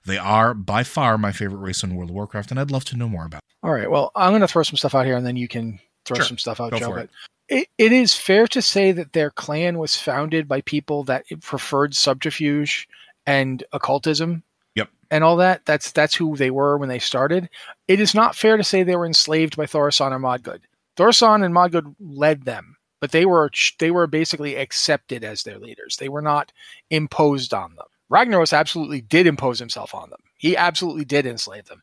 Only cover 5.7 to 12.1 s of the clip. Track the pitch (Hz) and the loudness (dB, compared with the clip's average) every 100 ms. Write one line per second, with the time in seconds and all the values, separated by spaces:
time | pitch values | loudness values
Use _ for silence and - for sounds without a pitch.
5.7 | 95 _ _ - 247 110 120 - 110 117 | -10 _ _ -4 -2 -2 -4 -8 -6 -6
6.7 | 117 120 92 117 - - _ - 269 349 | -4 -6 -8 -10 -18 -20 _ -4 -4 -2
7.7 | - 220 254 233 - - 196 233 254 - | 2 4 6 4 2 4 4 4 2 0
8.7 | 196 190 180 151 165 147 - - 151 175 | 2 2 2 -2 0 0 -4 -6 -2 -2
9.7 | 170 156 - - 135 156 160 147 135 - | -2 -4 -4 -2 -2 0 -2 -2 -4 -2
10.7 | 147 143 147 135 131 - 160 - 135 - | -6 -4 -6 -2 -4 -6 -16 -10 -8 -2
11.7 | 139 143 139 143 | 0 0 0 0